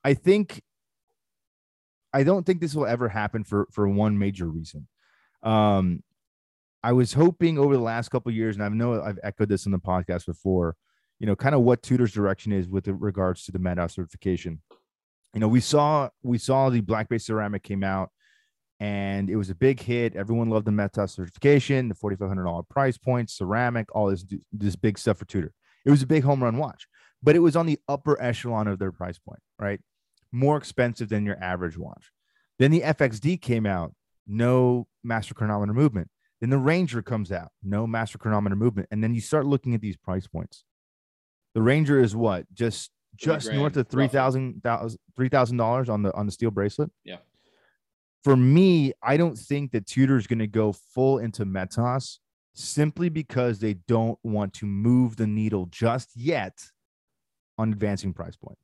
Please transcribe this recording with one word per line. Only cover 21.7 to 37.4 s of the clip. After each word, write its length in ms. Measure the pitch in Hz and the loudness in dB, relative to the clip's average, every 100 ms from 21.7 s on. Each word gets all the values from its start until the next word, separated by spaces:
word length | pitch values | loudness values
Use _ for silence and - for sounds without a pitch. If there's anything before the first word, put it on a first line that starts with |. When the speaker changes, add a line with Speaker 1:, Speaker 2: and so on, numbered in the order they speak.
| 135 123 | -2 -2
Speaker 1:
the 60 | 95 | -6
forty-five 340 | 104 98 98 | -6 -4 -4
hundred 160 | 95 90 | -4 -4
dollar 180 | 85 | -6
price 340 | 87 - 135 123 | -6 -2 -2 -2
point, 320 | - 123 113 | -2 -2 -4
ceramic, 640 | - 92 107 123 120 107 | -6 -2 0 0 -2 -4
all 160 | 110 101 | -2 0
this, 160 | 95 92 98 _ | -2 -6 -14 _
this 240 | 104 101 87 | -4 -4 0
big 200 | 110 98 | -2 0
stuff 200 | - - | -2 -2
for 80 | - | -4
Tudor. 280 | 101 76 _ _ _ 135 | -6 -6 _ _ _ 4
It 60 | |
was 100 | 143 | 4
a 60 | 131 | 4
big 160 | 156 | 2
home 180 | 135 139 | 2 0
run 160 | 123 117 | 0 -2
watch, 300 | 151 - - _ _ _ | -6 -10 -20 _ _ _
but 140 | 139 165 | 4 6
it 40 | |
was 180 | 170 156 | 6 4
on 80 | 165 | 0
the 120 | 147 - | -2 -4
upper 300 | 143 151 143 | -4 0 0
echelon 460 | 123 113 120 113 107 | 0 -4 -4 -2 -2
of 100 | 95 | -2
their 140 | 98 | -4
price 260 | - 90 87 | -6 -10 -10
point, 220 | - - _ - | -18 -20 _ -8
right? 220 | 101 101 _ _ _ _ _ | -6 -6 _ _ _ _ _
More 240 | 120 139 147 | 0 2 2
expensive 540 | - - 123 113 110 | -2 0 0 -2 -4
than 160 | 107 104 | -2 -2
your 120 | 95 | -4
average 340 | 92 90 87 80 | -4 -4 -4 -6
watch. 340 | - - _ _ _ _ _ _ | -14 -16 _ _ _ _ _ _
Then 140 | 135 | 4
the 120 | 165 | 4
F 180 | 151 151 | 2 0
X 180 | 135 107 | 0 0
D 160 | 139 180 | -2 -2
came 300 | - 117 107 | -2 0 0
out, 280 | 92 80 _ _ _ - | -2 -4 _ _ _ -8
no 600 | 107 120 127 127 123 117 _ | 0 2 4 4 2 -4 _
master 300 | 117 113 104 | -6 -6 -6
chronometer 400 | - 107 104 101 | -6 -2 -2 0
movement. 360 | 113 147 104 78 _ _ _ | 2 2 0 -8 _ _ _
Then 100 | 120 | -2
the 80 | 135 | 0
Ranger 440 | 135 170 170 117 | 2 2 0 -4
comes 320 | - 117 92 | -4 -6 -4
out, 180 | 92 | -8